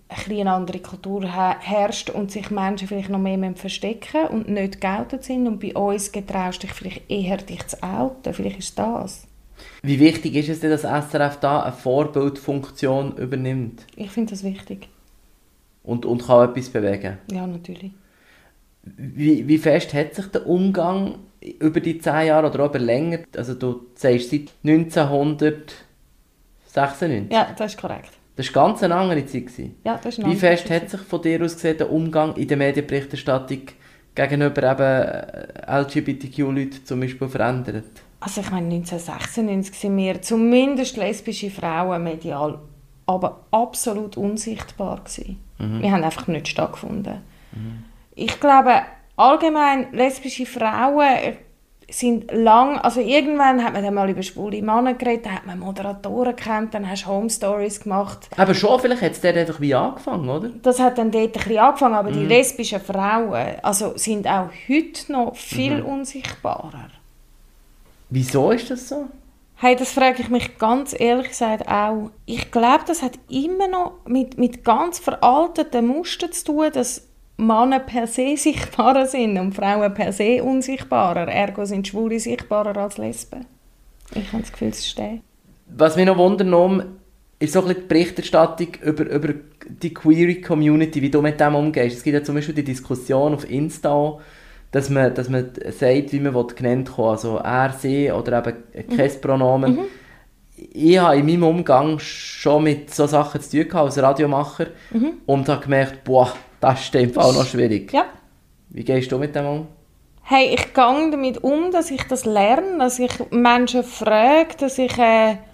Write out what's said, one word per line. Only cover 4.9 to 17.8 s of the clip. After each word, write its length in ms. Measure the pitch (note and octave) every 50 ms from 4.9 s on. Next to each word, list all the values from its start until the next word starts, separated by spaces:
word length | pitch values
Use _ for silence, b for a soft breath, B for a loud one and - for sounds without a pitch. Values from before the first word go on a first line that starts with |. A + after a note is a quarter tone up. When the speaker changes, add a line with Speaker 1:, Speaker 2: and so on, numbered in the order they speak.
| G3 G#3+ A#3+ - C4+ B3+ -
Speaker 1:
sind. 200 | - B3+ B3+ B3 A#3
Und 120 | A3 G3
bei 140 | G#3 G3 -
uns 380 | - G3+ G3+ G3+ G#3 G3 -
getraust 520 | - G#3 G3 - G3 F#3+ F#3 F3+ F3+ - -
du 40 | -
dich 60 | -
vielleicht 340 | - - F#3+ - - - -
eher, 260 | - G3+ F#3+ F3+ G3 G3
dich 280 | G3 - F3 F3 - -
zu 140 | - - -
outen. 500 | F#3 G3 A3 B3 C4 C4 - - - -
Vielleicht 260 | G3 G3 G3 G3 F#3+
ist 180 | F3+ - - -
das. 460 | G3+ A3+ A#3 A#3+ - F#3+ - - - - - _ - - B B B B B B
Speaker 2:
Wie 180 | B C3+ C#3+ C3
wichtig 360 | D3+ D#3+ D#3 - - D#3 B2+
ist 140 | C#3+ D3 D3+
es 100 | D#3+ D#3
denn, 120 | - D#3
dass 120 | D#3 D3 D3+
S 300 | - C3 D3 D3 - -
R 80 | D3 C#3+ C#3+
F 100 | C#3+ -
da 220 | - C#3 C#3+ D3 -
eine 80 | -
Vorbildfunktion 1400 | B2 - - C3 B2 C#3+ D3+ D3+ - C#3+ C#3 C#3+ C#3 C#3 - - C#3+ C#3 C3+ - - - - C3 C3 C3+ C#3 C3+ - -
übernimmt? 680 | B2+ B2+ C3 C3 B2+ C3 C3 C3 B2 A2 - - - _ -
Speaker 1:
Ich 160 | - G#3+ G3
finde 200 | - A#3 A3+ A3
das 120 | G3+ F#3+ G3
wichtig. 460 | G3 F#3+ G3 - - G3 F#3+ - - _ _ _ _ _ _ _ _ _ _ _ _ _ _ _ _ _ _ -
Speaker 2:
Und, 220 | - A#2+ A#2+ A#2+
und 200 | - A#2+ A#2+ A#2+ -
kann 220 | B2 A#2+ B2 A#2+
etwas 200 | A#2+ B2+ B2+ -
bewegen? 480 | - A2+ G#2 G2 G2+ G2 G2 F#2+ G2 F#2+ - -
Speaker 1:
Ja, 160 | G3 F#3 F#3 F#3
natürlich. 440 | F3 E3+ F3 - F3+ -